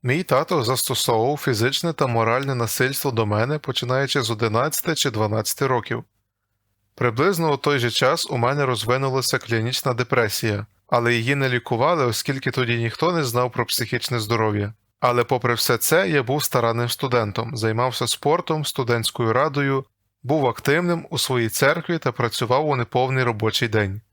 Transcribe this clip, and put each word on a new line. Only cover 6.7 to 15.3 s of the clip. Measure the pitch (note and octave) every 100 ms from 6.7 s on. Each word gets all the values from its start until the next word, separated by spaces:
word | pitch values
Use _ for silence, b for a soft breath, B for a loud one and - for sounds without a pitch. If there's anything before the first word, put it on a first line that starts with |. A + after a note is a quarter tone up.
| _ _
Приблизно | - B2 A2+ E3 F3+ E3
у | C#3
той | - C#3+
же | A#2+
час | - C3 E3 -
у | C3+
мене | A#2+ C#3+ C#3
розвинулася | A#2+ G#2+ B2+ C3+ C3 B2 C3
клінічна | - A#2 A2+ B2+ -
депресія, | A#2+ B2 B2 A2+ - A2+ G#2 G#2+ _ _
але | A#2+ A#2
її | A#2+ A2+
не | C#3+ C3+
лікували, | B2 - A#2 C3+ F3
оскільки | B2+ A2 - C3+ C3+
тоді | B2+ B2 A#2
ніхто | A#2 - E3
не | F3
знав | C3+ A#2 B2+
про | - A#2+
психічне | - A#2+ B2 - A#2+
здоров'я. | G#2 A#2 A2 G#2 G2+ A2 _ _
Але | B2 B2
попри | A#2